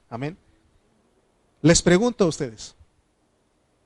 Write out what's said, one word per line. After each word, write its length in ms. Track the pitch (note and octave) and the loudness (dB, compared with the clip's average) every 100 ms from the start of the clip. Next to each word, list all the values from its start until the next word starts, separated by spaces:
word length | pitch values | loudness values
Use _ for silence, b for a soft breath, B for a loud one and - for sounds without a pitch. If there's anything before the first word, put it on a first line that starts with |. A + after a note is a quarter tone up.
| - | -16
Amén. 280 | A#2 C#3+ F#3 _ _ _ _ _ _ _ _ _ _ _ _ | -12 -12 -12 _ _ _ _ _ _ _ _ _ _ _ _
Les 200 | D3+ E3 | 2 2
pregunto 440 | D3+ F3 A#3+ A#3 F3+ | 4 2 2 -2 -2
a 20 | |
ustedes, 480 | - C3+ A2 - - _ _ _ _ _ _ _ _ _ _ | -2 -10 -12 -20 -20 _ _ _ _ _ _ _ _ _ _